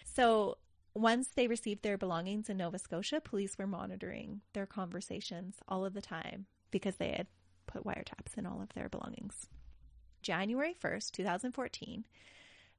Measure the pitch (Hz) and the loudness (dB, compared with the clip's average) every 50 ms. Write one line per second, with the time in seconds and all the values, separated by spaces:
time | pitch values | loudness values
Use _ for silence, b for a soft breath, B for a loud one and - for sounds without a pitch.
0 | B - - - 247 233 226 214 208 190 - - - - _ _ _ _ - 214 | B -2 4 6 8 8 8 8 6 4 0 -4 -10 -20 _ _ _ _ 0 6
1 | 226 226 233 247 262 - - 285 247 233 233 226 - 220 208 208 - 214 202 196 | 6 8 8 6 4 2 4 4 6 6 6 2 2 -2 -2 0 2 0 2 2
2 | 202 185 170 165 175 190 202 214 214 - 202 185 175 170 185 - - - 175 170 | 2 2 2 0 0 0 0 -2 -2 -2 0 0 0 0 0 -4 -4 -2 -2 -2
3 | 196 - 302 311 302 - - 196 202 190 - - 190 202 190 175 196 - 185 196 | 0 2 0 0 0 0 0 0 0 0 -2 -2 -2 -2 -2 -2 -4 -4 -4 -6
4 | - - - - - - - 208 - _ - 202 196 196 - 202 185 175 180 185 | -6 -6 -6 -6 -8 -8 -8 -10 -10 _ -4 -4 -4 -4 -4 -4 -4 -4 -4 -6
5 | - - - - - - 180 170 185 185 202 - - - 190 190 190 196 190 202 | -6 -4 -6 -6 -4 -6 -6 -6 -8 -8 -10 -10 -6 -2 -2 0 0 0 -2 -4
6 | 196 - - 160 - - - 196 196 - _ _ _ - - 185 - 196 185 - | -6 -6 -6 -6 -6 -6 -8 -8 -10 -14 _ _ _ 0 0 0 2 2 0 0
7 | - - - - 180 - - _ _ - - - - - - - 208 208 - - | 0 0 0 -2 -2 -4 -8 _ _ -20 -20 -18 -14 -10 -8 -6 -4 -4 -4 -4
8 | - - - - - - - 220 208 180 - - 196 208 - - - - - - | -6 -10 -10 -10 -10 -8 -6 -6 -4 -4 -4 -6 -6 -6 -6 -6 -6 -4 -6 -6
9 | - - - - - 202 - - - - - - - - - - - - - - | -6 -6 -8 -8 -8 -8 -8 -10 -12 -12 -14 -16 -16 -16 -18 -18 -20 -20 -20 -20
10 | - - - - - - 170 170 196 208 233 262 285 330 349 - - - - 208 | -20 -20 -18 -8 -2 0 2 2 2 2 2 2 2 2 0 0 -2 0 0 0
11 | - - - - 185 208 226 202 254 247 254 - 247 - - - - - - - | -2 -4 -4 -2 0 2 2 2 0 -2 -2 -2 -4 -4 -4 -8 -8 -8 -8 -8
12 | 226 - B B B B B B B B B B B B B | -8 -10 B B B B B B B B B B B B B